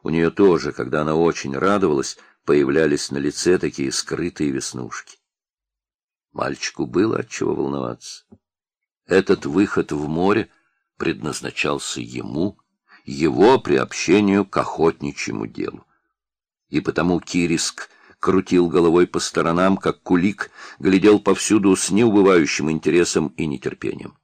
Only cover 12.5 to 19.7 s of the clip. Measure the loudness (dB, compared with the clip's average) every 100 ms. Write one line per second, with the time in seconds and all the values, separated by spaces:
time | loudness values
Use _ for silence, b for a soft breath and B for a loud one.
12.5 | -6 _ _ _ b -14 -2 0 4 6
13.5 | 4 2 0 -2 -6 2 4 4 2 2
14.5 | -4 -4 0 0 0 -10 -8 -8 -8 -8
15.5 | -8 -10 -10 _ _ _ _ _ _ _
16.5 | _ _ -4 -4 -2 0 0 -2 -2 0
17.5 | -2 -4 -8 -18 b b b 0 0 2
18.5 | 2 4 4 4 4 2 -2 -4 -2 0
19.5 | 2 2